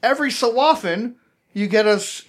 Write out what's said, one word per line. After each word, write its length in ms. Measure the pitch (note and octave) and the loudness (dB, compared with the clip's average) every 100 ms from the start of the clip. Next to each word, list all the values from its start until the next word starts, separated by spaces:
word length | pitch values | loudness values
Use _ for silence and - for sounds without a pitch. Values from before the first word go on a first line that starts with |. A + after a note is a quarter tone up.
every 300 | A#3 C#4 C#4+ | -2 0 -2
so 260 | - A#3+ A#3+ | -2 0 2
often 600 | D4+ - F#3+ F3+ A#3+ - _ _ _ | 2 2 -2 -4 -6 -10 _ _ _
you 140 | G3 G3+ | -6 0
get 180 | G#3+ G#3+ | 2 4
a 60 | G#3 | 2
s-, 280 | - - | -2 -12